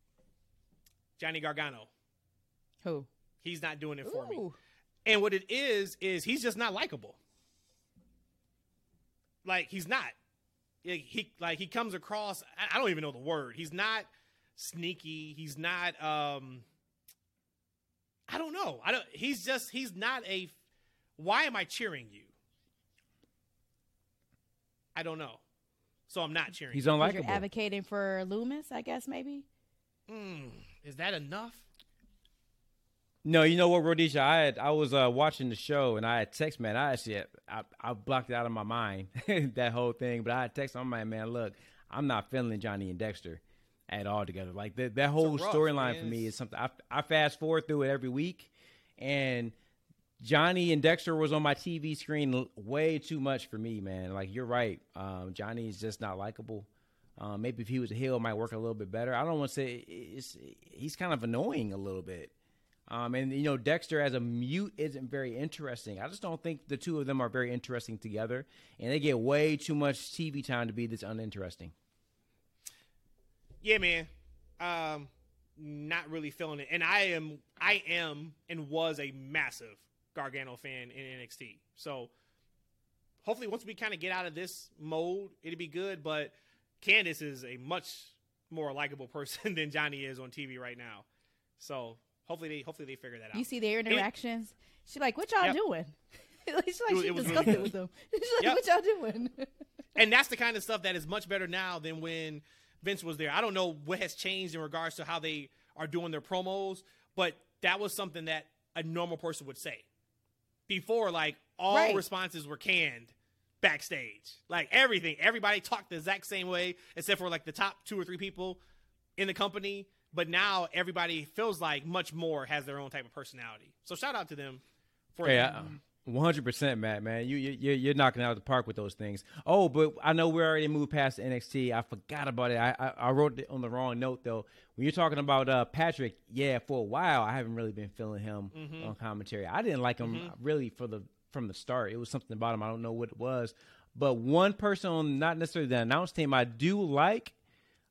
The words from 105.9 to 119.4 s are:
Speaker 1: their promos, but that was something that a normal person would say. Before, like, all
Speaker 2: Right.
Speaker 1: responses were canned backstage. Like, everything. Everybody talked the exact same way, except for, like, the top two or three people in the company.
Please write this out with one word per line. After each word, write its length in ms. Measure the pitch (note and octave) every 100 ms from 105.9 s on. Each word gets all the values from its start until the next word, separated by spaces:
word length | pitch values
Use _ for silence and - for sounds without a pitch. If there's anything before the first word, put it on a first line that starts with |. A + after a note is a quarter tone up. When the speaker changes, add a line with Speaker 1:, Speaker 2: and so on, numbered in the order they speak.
| E3+ E3+
Speaker 1:
their 100 | D#3
promos, 640 | - F#3 F#3 G3 G3 F#3+ - _ _ -
but 180 | F3 D#3+ _ _
that 180 | F#3 F#3+
was 160 | G3+ -
something 300 | G3 D#3+ D#3+
that 200 | D#3 D3 _ _ E3+
a 80 |
normal 340 | D#3+ E3 F3 D#3+
person 300 | E3+ D3+ C#3
would 100 | C3
say. 260 | D#3+ A2+ _ _ _ _ _ _ _ _ -
Before, 420 | F#3+ - A#3 G#3
like, 260 | E3+ D#3 D3 _ -
all 200 | F#3 G3+
Speaker 2:
Right. 180 | A3 G3
Speaker 1:
responses 500 | F3+ F#3 F#3 E3 D3
were 100 | D3
canned 540 | - F#3 D#3 A#2+ A#2 _ _ _ _ _
backstage. 720 | G3 D3 - D3+ A#2 G#2 - - -
Like, 180 | E3+ -
everything. 440 | A#3+ C4 G3+ E3 D3
Everybody 420 | F3 A#3 G3+ G#3
talked 280 | - A3+ G3
the 60 | E3+
exact 320 | D#3 G3 -
same 200 | G3 F3+
way, 280 | F3+ F3+ F3 - -
except 220 | E3+ G3
for, 80 | F3+
like, 160 | E3 D#3
the 60 |
top 320 | - G3 - -
two 140 | G#3
or 40 | E3+
three 120 | F3+
people 420 | G3 F3+ F#3 F3+ _ _ _ _ _ -
in 100 | G3
the 60 |
company. 540 | F#3